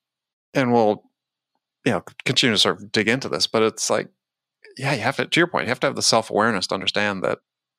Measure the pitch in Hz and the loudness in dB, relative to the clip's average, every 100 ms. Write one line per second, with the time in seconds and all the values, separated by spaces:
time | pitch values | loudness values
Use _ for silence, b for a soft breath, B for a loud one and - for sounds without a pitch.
0 | _ _ _ _ _ 143 127 120 107 104 | _ _ _ _ _ -2 2 4 4 0
1 | - _ _ _ _ _ _ _ - 92 | -6 _ _ _ _ _ _ _ -2 -2
2 | - - - 127 135 101 104 87 101 113 | -4 -8 -4 0 2 2 2 0 -2 -2
3 | 104 127 117 71 - 113 110 - - 110 | 0 0 -2 -4 0 2 2 0 -2 -2
4 | - _ _ _ _ _ 440 381 135 139 | -4 _ _ _ _ _ -20 -8 -4 -2
5 | 117 - - - 170 73 80 127 143 117 | -2 -4 -2 0 0 0 -4 -2 -2 -2
6 | 107 117 107 98 110 101 - 95 92 104 | 0 2 2 0 2 0 -2 -4 -4 -2
7 | 104 95 - - _ _ _ | -2 -2 -4 -4 _ _ _